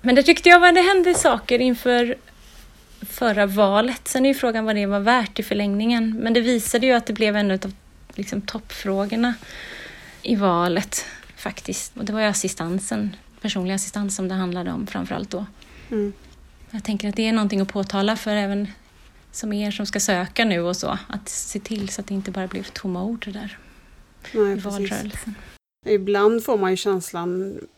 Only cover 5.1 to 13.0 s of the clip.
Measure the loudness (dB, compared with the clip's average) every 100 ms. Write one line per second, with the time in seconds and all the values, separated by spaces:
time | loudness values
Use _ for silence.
5.1 | 2 2 -6 -2 -2 0 0 2 2 0
6.1 | -2 0 2 2 0 0 0 4 2 0
7.1 | 0 0 2 0 0 -4 -12 -20 -20 -16
8.1 | -12 -6 -6 -6 -12 -12 -8 -4 -2 -2
9.1 | 0 0 -2 -10 -16 -16 -16 -18 -18 -20
10.1 | -12 -2 2 2 2 2 0 -2 -8 -8
11.1 | -16 -20 -12 -10 -10 -10 -10 -10 -8 -6
12.1 | 0 0 0 -4 -4 -4 -4 -4 -4